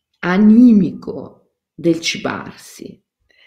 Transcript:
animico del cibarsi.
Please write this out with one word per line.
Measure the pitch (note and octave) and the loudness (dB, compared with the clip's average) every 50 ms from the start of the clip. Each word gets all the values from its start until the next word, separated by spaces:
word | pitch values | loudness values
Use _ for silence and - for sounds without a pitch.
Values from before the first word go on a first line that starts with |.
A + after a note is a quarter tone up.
| _ _ _ _ | _ _ _ _
animico | - F3 F3+ G3 G#3+ G#3+ A3 A#3 B3+ A#3+ A3 G3+ E3 - - - - - - - F#2 - - _ _ _ _ _ _ _ _ | -6 -4 0 2 4 4 6 6 6 6 4 4 0 -2 -6 -12 -16 -16 -16 -16 -18 -20 -20 _ _ _ _ _ _ _ _
del | - D3 E3+ E3 E3 | -6 -4 -4 -4 -4
cibarsi. | - - - - - C3 G#2 E2+ - - - - - - - - - - - _ _ _ _ _ _ _ _ _ _ | -6 -10 -10 -8 -10 -10 -10 -10 -14 -18 -20 -20 -20 -20 -20 -20 -20 -20 -20 _ _ _ _ _ _ _ _ _ _